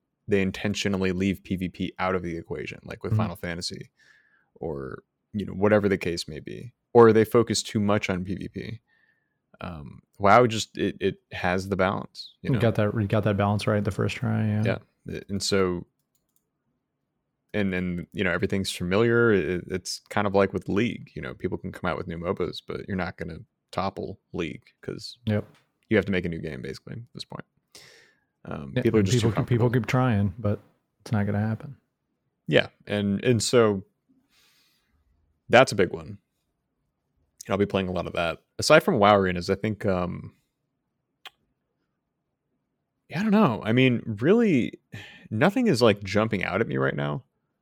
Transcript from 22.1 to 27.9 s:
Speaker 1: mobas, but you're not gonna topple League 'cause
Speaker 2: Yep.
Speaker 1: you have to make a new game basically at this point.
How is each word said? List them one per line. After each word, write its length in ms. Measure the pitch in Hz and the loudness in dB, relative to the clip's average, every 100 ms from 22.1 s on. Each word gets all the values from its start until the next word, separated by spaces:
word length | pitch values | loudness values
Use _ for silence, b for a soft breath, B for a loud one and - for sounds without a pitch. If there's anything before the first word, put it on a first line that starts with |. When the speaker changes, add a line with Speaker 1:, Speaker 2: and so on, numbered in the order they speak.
| 82 | -6
Speaker 1:
mobas, 440 | 85 98 87 - - | -4 -4 -4 -8 -12
but 200 | 82 - | -12 -6
you're 80 | 95 | -4
not 200 | 85 - | -4 -6
gonna 220 | 82 80 - _ _ | -12 -12 -16 _ _
topple 460 | - 95 95 95 98 _ | -6 -4 -4 -10 -12 _
League 300 | 85 82 - _ _ | -6 -6 -8 _ _
'cause 360 | - 50 - - 113 | -12 -12 -14 -10 -2
Speaker 2:
Yep. 180 | 104 - _ _ _ - | -2 -2 _ _ _ 0
Speaker 1:
you 80 | 110 | 0
have 100 | 95 | 2
to 60 | |
make 120 | 92 | -2
a 40 | 87 | -2
new 100 | 82 | -6
game 200 | 80 65 | -8 -10
basically 320 | 67 - - | -12 -14 -14
at 80 | 117 120 | -16 -16
this 100 | - | -18
point. 200 | - - - _ _ b b | -16 -16 -18 _ _ b b